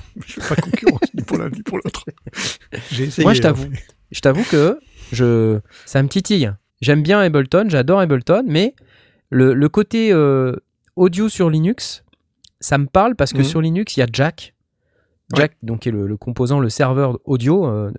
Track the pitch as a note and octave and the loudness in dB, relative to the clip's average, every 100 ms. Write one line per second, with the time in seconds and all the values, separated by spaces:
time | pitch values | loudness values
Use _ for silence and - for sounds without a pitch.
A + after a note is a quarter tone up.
0 | - - - - - G#3 - - - - | -8 -18 -16 -12 -4 -4 -2 0 2 2
1 | - - - - - - - - - - | -2 -6 -6 -6 -6 -8 -8 -8 -8 -10
2 | - - - - - - _ - - B2 | -16 -18 -18 -10 -10 -10 _ -14 -10 -6
3 | C#3 F3 E3 G#3 E3 C3+ C#3 C3 - _ | -4 0 2 4 2 0 -4 -10 -14 _
4 | _ - C#3 D3 A#3+ D3+ D#3+ D4+ _ - | _ 0 2 2 2 2 2 0 _ -20
5 | - A#2 A#2+ A#2 A2 G#2+ - - - C3+ | -10 0 2 4 2 0 -4 -20 -4 0
6 | C#3 G3 - G3+ A2 G2 _ _ A#2 D3 | 0 -2 0 0 0 -4 _ _ 0 2
7 | D3+ G3+ F3+ D3+ C3 F3+ A3 D3 C3+ G3 | 2 2 4 2 2 0 2 0 2 2
8 | F3 C3 C3+ G3 B3+ D3+ A3+ - _ _ | 2 0 2 0 2 0 0 -4 _ _
9 | _ _ - B2+ C3 C3 D3 G#3 G#3 A3+ | _ _ -4 2 4 4 2 2 0 0
10 | A3 E3+ C#3+ C3+ B2+ - _ _ _ - | 2 4 4 2 0 -6 _ _ _ 0
11 | F#3 F3 A3 - E3+ D#3 E3+ B3+ - - | 0 2 -4 0 0 2 0 -2 -8 -14
12 | _ _ _ _ - _ - C#3+ C#3 F#3 | _ _ _ _ -20 _ -2 0 2 2
13 | A3+ A#3+ C#3 C3+ C3+ D#3+ D#3+ F3 G#3+ - | 2 0 -2 0 0 0 0 -2 -2 -2
14 | A#2+ B2 D3+ - - _ _ _ _ _ | -2 0 -2 -2 -20 _ _ _ _ _
15 | _ _ - C3+ D#3 _ A2+ A2+ B2 G#2+ | _ _ -4 0 0 _ -8 -6 -4 -4
16 | G2 G#2+ B2 A#2+ B2 C#3+ A#2 - C3 C3 | -4 -6 -8 -4 -2 0 -2 0 0 0
17 | C3+ A#2+ - B2+ A#2+ F#3+ D3+ G#2+ G2+ | -2 -4 -4 -2 2 0 0 -2 -6